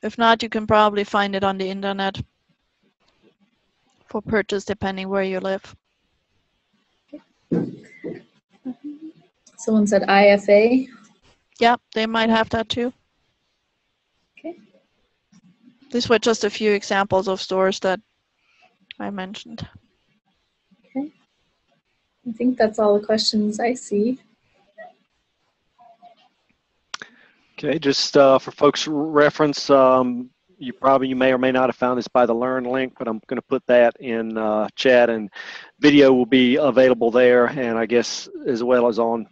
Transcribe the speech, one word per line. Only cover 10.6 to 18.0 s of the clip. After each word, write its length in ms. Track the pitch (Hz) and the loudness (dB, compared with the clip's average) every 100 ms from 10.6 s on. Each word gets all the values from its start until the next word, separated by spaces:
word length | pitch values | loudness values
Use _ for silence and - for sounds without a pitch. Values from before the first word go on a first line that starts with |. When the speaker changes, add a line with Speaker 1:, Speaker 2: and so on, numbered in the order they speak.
| 226 262 262 - _ _ _ _ _ _ | 4 2 -2 -14 _ _ _ _ _ _
Speaker 1:
Yeah, 160 | 233 240 _ | 0 0 _
they 120 | 220 220 | -6 -4
might 240 | 226 226 | -2 0
have 180 | 226 220 | 0 0
that 200 | 233 220 | -4 -6
too. 200 | - 240 - _ _ _ _ _ _ _ _ _ _ _ _ _ _ | -4 -6 -8 _ _ _ _ _ _ _ _ _ _ _ _ _ _
Speaker 2:
Okay. 180 | 311 349 _ _ _ _ _ _ _ _ _ _ _ _ _ | -18 -18 _ _ _ _ _ _ _ _ _ _ _ _ _
Speaker 1:
These 180 | 240 240 | -6 0
were 100 | 226 | 0
just 260 | 240 220 | 0 -2
a 60 | 208 | -4
few 220 | - 214 | -4 -2
examples 560 | 202 - 202 202 190 196 | -2 -2 -4 0 -2 -2
of 140 | 190 | -6
stores 360 | - 185 190 196 | -4 -2 -2 -2
that 200 | 190 185 | -4 -4